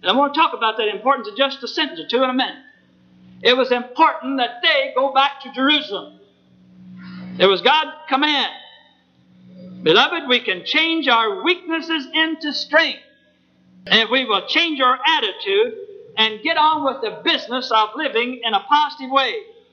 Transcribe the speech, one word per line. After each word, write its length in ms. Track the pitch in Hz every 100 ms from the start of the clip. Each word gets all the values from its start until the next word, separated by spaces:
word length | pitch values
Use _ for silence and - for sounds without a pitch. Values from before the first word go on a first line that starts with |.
And 80 | 185
I 20 |
want 220 | 233 285
to 60 | 277
talk 120 | 330
about 240 | 220 220 220
that 100 | 214
importance 400 | 196 247 277 220
in 80 | -
just 260 | 269 269
a 60 | 233
sentence 320 | - 302 -
or 80 | 151
two 160 | 240
in 60 | 262
a 20 |
minute. 240 | 254 220 - - _ _ _ _ _ - -
It 160 | - 254
was 140 | 254
important 680 | 247 247 - 311 - 254 269
that 240 | 240 -
they 300 | 330 294 262 254
go 160 | 269
back 280 | 269 277 277
to 100 | 247
Jerusalem. 680 | 247 269 302 226 196 139 - _ _ _ _ _ - - - - - - -
It 80 | 185
was 140 | 190
God's 300 | 233 311 - - -
command. 440 | 269 302 285 202 - - - _ _ _ _ _ _ - - - -
Beloved, 420 | 156 190 277 339 285
we 140 | 247
can 240 | 220 180
change 420 | 170 302 330 330 269
our 360 | 233 220 196
weaknesses 640 | 320 359 - 330 330 320 262
into 400 | 311 320 311 302
strength 500 | 269 - 302 311 196 _ _ _ _ _ _ _ - -
if 240 | 208 220
we 140 | 254
will 200 | 240 202 180
change 320 | 311 339 285
our 180 | 254 262 294
attitude 680 | 320 220 - 202 196 233 - - - - -
and 260 | 220 214
get 140 | 311 330
on 260 | 311 311
with 180 | 277 240
the 220 | 220 175
business 480 | 330 302 - 254 254
of 200 | 220 214
living 460 | 285 302 226 247 254
in 120 | 233
a 60 | 202
positive 500 | - 294 294 - 262
way. 340 | 269 262 - - - _